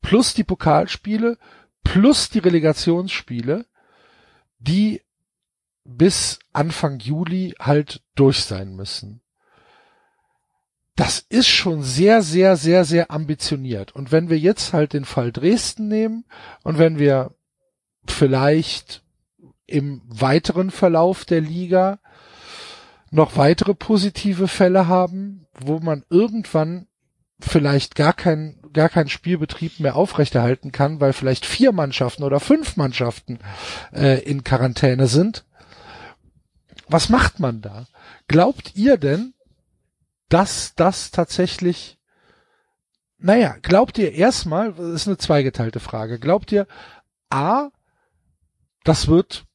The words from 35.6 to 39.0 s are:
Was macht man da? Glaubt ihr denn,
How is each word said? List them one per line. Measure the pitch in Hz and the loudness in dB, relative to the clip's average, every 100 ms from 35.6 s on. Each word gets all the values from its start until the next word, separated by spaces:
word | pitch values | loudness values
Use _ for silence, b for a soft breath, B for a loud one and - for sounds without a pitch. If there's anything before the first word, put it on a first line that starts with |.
| B B B B B B _ _ _ _ _ - _ | B B B B B B _ _ _ _ _ -20 _
Was | 156 - | -2 2
macht | 247 - - | 2 2 0
man | 139 113 | -4 -4
da? | 104 101 127 b b b _ | -12 -16 -18 b b b _
Glaubt | 147 196 285 - 190 | 4 4 0 -10 0
ihr | 240 | 2
denn, | 233 | 4